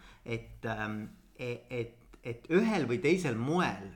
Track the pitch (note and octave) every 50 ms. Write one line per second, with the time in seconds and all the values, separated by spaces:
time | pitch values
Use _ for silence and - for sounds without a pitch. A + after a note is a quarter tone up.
0 | - - - - - A#2+ A#2 A2+ A2+ - - - - A2+ A2 G#2+ G#2+ G#2+ G#2+ G#2+
1 | G#2+ - - - - - - - B2+ A#2+ A#2+ A#2+ - - B2+ A#2+ A2+ A#2 - -
2 | - - - - - B2 A#2 - - - E3 G3 A3+ A3 G#3+ F3 C3 A2+ B2 -
3 | C3+ D3 F#3 F#3 E3+ C3+ A2+ A2+ A#2+ C#3+ E3 F#3 E3 A#2+ G2 F#2 G2 G2 -